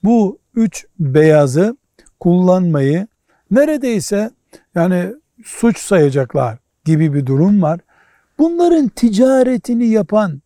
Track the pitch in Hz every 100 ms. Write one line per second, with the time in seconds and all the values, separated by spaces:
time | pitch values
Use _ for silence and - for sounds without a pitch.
0 | 202 233 196 247 _ 233 226 - - _
1 | 147 139 156 151 143 135 202 240 _ _
2 | _ _ 175 180 180 185 175 151 135 160
3 | 208 _ _ _ _ 214 302 302 254 220
4 | - 202 220 _ _ - _ 175 175 180
5 | 180 269 _ _ - - 233 - - 190
6 | 147 135 127 143 123 113 _ _ 156 156
7 | 160 143 131 135 180 202 160 170 _ _
8 | _ _ _ - 320 339 349 330 262 -
9 | 233 202 262 262 254 247 - 240 233 220
10 | 185 214 202 143